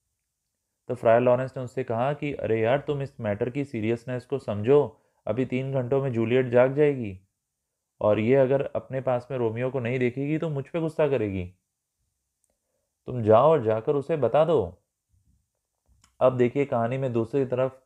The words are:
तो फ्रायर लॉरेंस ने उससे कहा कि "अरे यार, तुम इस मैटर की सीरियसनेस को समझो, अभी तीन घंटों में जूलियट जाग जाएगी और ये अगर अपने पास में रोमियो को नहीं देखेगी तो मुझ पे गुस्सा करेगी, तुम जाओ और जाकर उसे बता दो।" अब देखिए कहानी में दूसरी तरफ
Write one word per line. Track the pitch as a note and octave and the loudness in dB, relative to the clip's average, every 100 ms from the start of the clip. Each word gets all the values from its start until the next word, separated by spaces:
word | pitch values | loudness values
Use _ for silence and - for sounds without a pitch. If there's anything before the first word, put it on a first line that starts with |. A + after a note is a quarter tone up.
| _ _ _ _ _ _ _ _ - | _ _ _ _ _ _ _ _ -10
तो | B2 | 0
फ्रायर | A#2+ A2+ | 4 6
लॉरेंस | B2 B2 C3 - | 6 2 0 -8
ने | |
उससे | B2 - | -10 -8
कहा | C3 A2 B2+ | -6 -4 -2
कि | D3 D3 | -4 -8
"अरे | - G#2 A2+ | -6 -2 0
यार, | A2 C#3 | 2 0
तुम | D3 C#3+ | -2 -6
इस | C3+ - | -8 -8
मैटर | A2 G2+ B2 | -6 -4 -4
की | B2+ C#3 | -4 -6
सीरियसनेस | A#2 G#2+ A#2 - B2 - | -4 -2 -2 -4 -10 -6
को | C3+ | -8
समझो, | B2+ G2+ G#2+ C#3+ B2+ - _ _ - | -6 -4 4 4 4 -4 _ _ -6
अभी | G#2+ C3 | -4 -2
तीन | B2+ C3+ | -4 -4
घंटों | C3+ A#2+ C#3 | -4 -2 -2
में | C3+ | -2
जूलियट | A2+ A2+ B2+ B2+ | -2 0 0 2
जाग | B2 C3 | 4 4
जाएगी | C3+ D3 C3+ A2 F#2+ _ _ _ _ _ _ _ _ | 4 0 0 -6 -10 _ _ _ _ _ _ _ _
और | G#2 G#2+ | 2 2
ये | A2 C3+ | 4 4
अगर | B2+ C3+ - - | 4 0 -2 -8
अपने | - C3 | -8 -6
पास | B2+ B2 B2 | -4 -4 -4
में | C3 | -4
रोमियो | A#2 A2+ B2+ | -4 -2 -4
को | C3 | -4
नहीं | A#2 C3 | -4 -2
देखेगी | B2 B2 C#3+ D#3 | -2 -2 -4 -4
तो | E3 | -4
मुझ | C#3+ C3+ | -6 -6
पे | F3 | -6
गुस्सा | D#3+ D#3 D3+ | -4 -2 0
करेगी, | C#3 G#2+ F#2+ F2+ - _ _ _ _ _ _ _ _ _ _ _ _ _ _ - | 0 -2 -4 -8 -12 _ _ _ _ _ _ _ _ _ _ _ _ _ _ -10
तुम | B2+ | -4
जाओ | G#2+ G#2+ C#3+ | 4 6 6
और | D#3+ | 4
जाकर | A2 A2 A2+ | 2 -2 -2
उसे | C#3+ C3 D#3+ | -4 -2 -2
बता | A#2 C#3+ D#3+ | 0 2 2
दो।" | D3+ F2+ - _ _ _ _ _ _ _ _ _ _ _ _ _ _ | 2 -2 -8 _ _ _ _ _ _ _ _ _ _ _ _ _ _
अब | B2+ B2+ | 2 4
देखिए | B2 C#3+ C#3 | 2 2 -2
कहानी | A#2+ A#2 C3 | 0 -2 -2
में | C3+ | -2
दूसरी | A#2 A2+ C#3+ C3 | -2 -2 -2 -2
तरफ | B2+ C3 - | 0 -2 -4